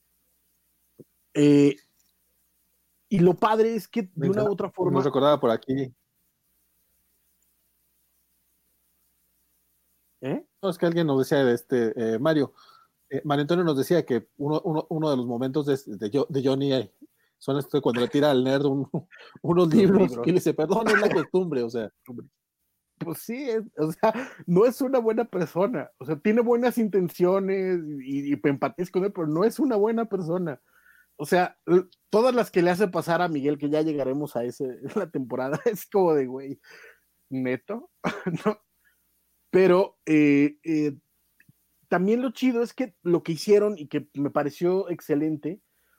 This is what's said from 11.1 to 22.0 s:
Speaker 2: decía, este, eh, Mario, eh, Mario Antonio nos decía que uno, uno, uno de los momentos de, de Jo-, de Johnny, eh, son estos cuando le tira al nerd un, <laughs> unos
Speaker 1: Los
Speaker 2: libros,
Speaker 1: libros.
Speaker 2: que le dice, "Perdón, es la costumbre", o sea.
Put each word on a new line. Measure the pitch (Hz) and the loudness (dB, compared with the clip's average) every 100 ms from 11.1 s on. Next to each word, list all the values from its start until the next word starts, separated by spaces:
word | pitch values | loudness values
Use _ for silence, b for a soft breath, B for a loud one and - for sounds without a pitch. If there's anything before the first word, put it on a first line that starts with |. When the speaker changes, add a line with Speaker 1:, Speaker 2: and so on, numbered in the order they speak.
| 139 | 0
Speaker 2:
decía, | 127 147 131 | 2 2 2
este, | 120 - 127 113 123 | 0 0 0 0 -2
eh, | 113 113 | -2 -2
Mario, | 151 151 131 b b b b _ - | 0 0 -2 b b b b _ -10
eh, | 139 | -8
Mario | 151 143 | -4 -2
Antonio | 147 175 | 0 0
nos | 170 135 | 0 0
decía | 131 175 - | 0 0 0
que | 120 - - | -4 -4 -8
uno, | 143 151 175 | -4 -4 -2
uno, | 156 - | -6 -4
uno | 160 156 | -4 -2
de | 131 | -2
los | 123 | -2
momentos | 117 131 151 143 | -4 -2 -2 -2
de, | 135 - 101 | -4 -6 -10
de | 104 | -4
Jo-, | 135 - | -2 -2
de | 139 | -2
Johnny, | 131 135 139 | 0 0 0
eh, | 131 107 _ - _ _ _ | -2 -4 _ -20 _ _ _
son | - 143 | -4 -4
estos | - 147 | -2 0
cuando | 135 120 | 0 0
le | 120 | 0
tira | 143 147 | 2 4
al | 131 | 4
nerd | 131 139 143 | 2 2 0
un, | 139 131 | 0 -4
<laughs> | 156 - - - - | -8 -10 -20 -20 -10
unos | 143 175 170 | 0 2 4
Speaker 1:
Los | 202 | 4
Speaker 2:
libros, | 190 202 180 | 6 4 2
Speaker 1:
libros. | 120 123 | 0 0
Speaker 2:
que | |
le | 180 | 0
dice, | 160 147 | 0 -2
"Perdón, | 156 202 220 | 0 0 0
es | 202 | 2
la | 208 | 2
costumbre", | 180 143 185 180 135 | 0 -2 -2 -2 -4
o | 117 | -4
sea. | 117 104 _ | -6 -8 _